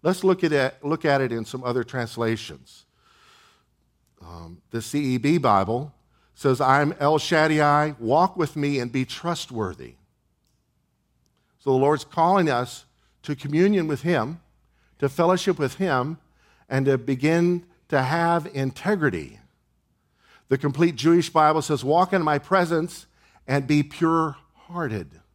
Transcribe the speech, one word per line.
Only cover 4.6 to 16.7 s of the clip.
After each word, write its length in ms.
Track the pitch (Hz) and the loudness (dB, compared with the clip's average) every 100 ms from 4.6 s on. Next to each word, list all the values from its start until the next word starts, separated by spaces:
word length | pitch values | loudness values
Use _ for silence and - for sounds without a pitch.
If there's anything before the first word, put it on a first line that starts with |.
| _ | _
the 120 | 117 | -10
C 340 | 110 147 143 127 | -6 -4 -2 -2
E 20 | |
B 200 | 143 170 | 0 0
Bible 540 | 131 101 95 117 147 _ _ _ _ _ | 4 2 2 -2 -6 _ _ _ _ _
says, 260 | 143 127 | 0 2
"I 200 | 135 135 | 4 4
am 120 | 147 160 | 2 0
El 180 | 143 156 | 2 2
Shaddai, 760 | - 165 160 156 147 147 151 143 | 2 2 2 4 4 2 0 -4
walk 380 | 113 143 185 185 | 0 2 2 0
with 180 | 156 - | -4 -2
me 240 | 143 143 | -2 -2
and 140 | 123 | -4
be 100 | 127 | -4
trustworthy." 920 | 127 - 170 170 - 120 101 87 62 62 _ _ _ _ _ _ _ _ _ _ _ _ _ _ _ _ | -4 -6 -6 -6 -8 -6 -6 -8 -18 -20 _ _ _ _ _ _ _ _ _ _ _ _ _ _ _ _
So 100 | - | -2
the 60 | 131 | 2
Lord's 280 | 139 151 - | 2 0 -4
calling 440 | - 165 196 165 | 0 2 4 2
us 360 | 123 123 - _ _ _ _ | 0 -4 -10 _ _ _ _
to 120 | - 143 | -10 -8
communion 520 | 139 151 190 208 160 | -4 2 2 2 -2
with 160 | 143 | -4
him, 360 | 160 165 113 170 _ _ _ _ _ _ | 0 -2 -2 -8 _ _ _ _ _ _
to 100 | 139 | -4
fellowship 500 | 135 170 185 196 175 | 2 2 2 0 -2
with 140 | 139 | -2
him, 440 | - 185 131 127 165 _ _ _ _ | -2 -2 0 -2 -6 _ _ _ _
and 160 | _ | _